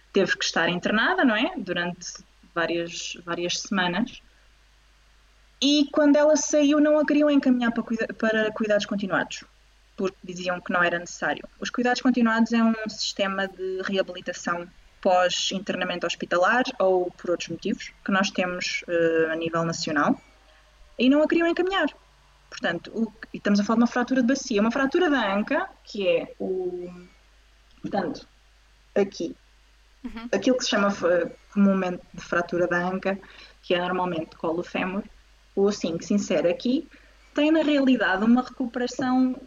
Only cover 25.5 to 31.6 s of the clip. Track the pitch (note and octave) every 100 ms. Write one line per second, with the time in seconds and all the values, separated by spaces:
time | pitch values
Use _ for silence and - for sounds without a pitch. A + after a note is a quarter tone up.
25.5 | D4+ G4 - - G#3 F#3 E3 - - F#3+
26.5 | F#3 F3+ F3+ F3 F3+ F3+ _ _ _ _
27.5 | _ _ _ - G3+ E3+ - - _ _
28.5 | _ _ _ _ - G3 - E3+ - _
29.5 | _ _ _ _ _ A#3+ A3+ A#3 G3 B3+
30.5 | B3+ - G#3+ G3+ G3 F3 F3 E3+ - _
31.5 | G#3